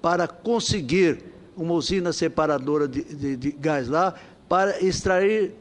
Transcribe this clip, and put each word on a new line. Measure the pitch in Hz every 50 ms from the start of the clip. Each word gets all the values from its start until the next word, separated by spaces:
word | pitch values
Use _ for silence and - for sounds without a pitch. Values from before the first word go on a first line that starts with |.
para | - 170 175 175 175
conseguir | 165 - - - 220 240 226 - - 220 208 147 123 151 185 185 165 131 - - - - - - - -
uma | 185 160 165 170
usina | 170 135 - 185 196 175 175 156
separadora | - 170 160 160 - 156 151 147 139 - 143 147 151 147
de, | 139 123 139 -
de, | - 151 143 139 139 135
de | 123 127 143
gás | 143 143 139 156 151 143 127
lá, | 120 139 160 185 190 - - - - - - -
para | - 175 185 196 202 190 - 185
extrair | 190 175 - - 196 185 180 196 202 220 220 202 185 - -